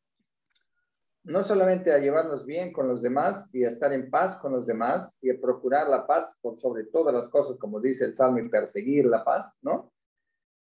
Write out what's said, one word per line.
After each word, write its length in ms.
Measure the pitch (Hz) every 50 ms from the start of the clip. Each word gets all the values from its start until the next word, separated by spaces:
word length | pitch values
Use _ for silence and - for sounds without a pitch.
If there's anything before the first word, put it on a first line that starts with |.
| _ _ _ _ _ _ _ _ _ _ _ _ _ _ _ _ _ _ _ _ _ _ _ _ -
no 200 | 170 151 190 196
solamente 480 | 196 214 196 185 185 185 180 185 175
a 80 | 151 139
llevarnos 460 | 139 139 143 160 165 160 147 127 -
bien 260 | 131 147 170 180 180
con 160 | 165 151 135 127
los 140 | 123 117
demás 480 | 117 123 127 143 160 185 202 - - - -
y 100 | 127 123
a 40 | 117
estar 240 | 120 - 139 143 139
en 160 | 131 123 -
paz 280 | - 151 180 190 - -
con 160 | - 139 131
los 120 | 123 113
demás 520 | 117 113 110 117 120 151 185 180 - - _
y 80 | - 127
a 100 | 123 -
procurar 480 | - 123 123 - - 120 131 147 151 143
la 200 | 135 123 - -
paz 300 | 147 165 170 - - _
por 160 | - 120 113 -
sobre 280 | - 127 120 113 110
todas 280 | - - 160 160 147 127
las 160 | 120 120 -
cosas, 280 | - 147 143 139 123 -
como 220 | - 104 104 107
dice 260 | 117 131 131 127 123
el 80 | 113 110
Salmo, 260 | - 131 127 123 117
y 100 | 113 120
perseguir 560 | - 107 107 - - 101 107 127 143 147 131
la 180 | 120 113 113 -
paz, 360 | - - - - - - _
¿no? 300 | - 139 175 - - - _ _ _ _ _ _ _ _ _ _ _ _ _ _ _ _ _